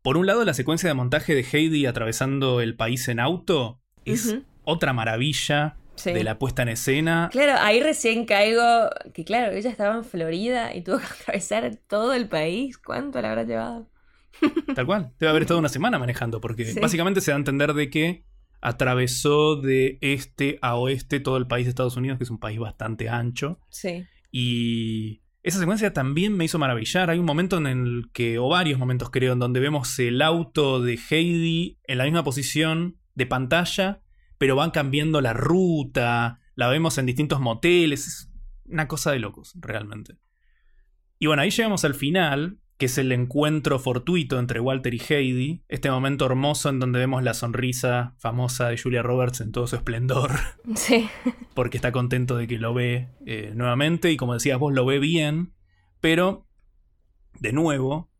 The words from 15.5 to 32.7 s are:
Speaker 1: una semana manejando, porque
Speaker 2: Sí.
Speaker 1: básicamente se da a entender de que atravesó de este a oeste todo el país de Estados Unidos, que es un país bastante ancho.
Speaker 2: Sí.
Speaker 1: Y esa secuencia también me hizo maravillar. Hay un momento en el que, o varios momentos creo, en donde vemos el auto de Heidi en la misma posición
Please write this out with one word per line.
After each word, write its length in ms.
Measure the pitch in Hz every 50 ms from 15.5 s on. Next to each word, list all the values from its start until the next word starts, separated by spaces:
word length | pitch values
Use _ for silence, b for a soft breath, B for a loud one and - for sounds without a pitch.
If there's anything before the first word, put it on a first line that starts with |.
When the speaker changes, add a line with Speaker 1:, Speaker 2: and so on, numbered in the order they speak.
| 170 170
Speaker 1:
una 80 | 156 139
semana 280 | - 131 185 247 233
manejando, 440 | 143 123 123 123 - 120 117 117 147
porque 240 | - 113 120 113 113
Speaker 2:
Sí. 140 | 113 - 107
Speaker 1:
básicamente 420 | - 156 175 160 170 190 202 190
se 100 | - 156
da 60 | 143
a 20 | 143
entender 340 | 143 139 135 139 143 147 147
de 160 | 147 147 131
que 360 | - 151 156 170 185 - - - - - _ _ _ - -
atravesó 920 | 117 120 - 131 127 127 127 127 123 127 - - 147 147 147 151 151 156
de 400 | 143 135 135 131 131 131 131 135 -
este 580 | - 135 139 123 - - _ - 139 143 147 -
a 140 | - 123 120
oeste 440 | 120 123 131 139 123 - - 151 139
todo 160 | 135 131 131
el 120 | 131 127
país 180 | 127 123 123 123
de 40 | 127
Estados 260 | 123 127 131 123 123
Unidos, 200 | 123 127 135 135
que 60 | 123 120
es 60 | 120
un 100 | 113 104
país 180 | - 110 107 113
bastante 500 | 117 104 - - 110 110 110 107 110 110
ancho. 500 | 117 120 117 120 120 - 143 143 180 - _ _
Speaker 2:
Sí. 360 | - - - 185 170 180 180 b b b b _
Speaker 1:
Y 880 | - 127 123 120 120 120 117 117 117 113 113 113 110 110 110 107 107 - _ _ _ _ -
esa 160 | 180 175 196
secuencia 320 | 175 165 214 208 220 202
también 420 | - 151 131 135 139 160 185 214 208
me 80 | 185 160
hizo 120 | 156 - 165
maravillar. 500 | 147 131 123 113 110 - - 180 185 170
Hay 100 | 165 175
un 60 | 175
momento 320 | 160 143 156 180 180 196
en 100 | 170 147
el 420 | 135 127 127 123 123 120 120 117 - _
que, 260 | - 120 117 117 117
o 80 | 123
varios 320 | 135 170 180 180 156 139 127
momentos 300 | 127 127 127 123 120 120
creo, 240 | - 127 127 127 127
en 60 | 127
donde 200 | 123 120 123 127
vemos 400 | 131 147 151 143 123 - - -
el 220 | 123 117 120 131
auto 600 | 156 160 165 170 165 - _ 156 147 139 131 131
de 160 | 123 120 120 120 - -
Heidi 680 | 151 156 170 175 170 165 165 165 165 165 175 - - _ _
en 140 | - 135
la 80 | 123 131
misma 180 | 147 160 170 147
posición 720 | 143 127 143 131 - - 147 160 160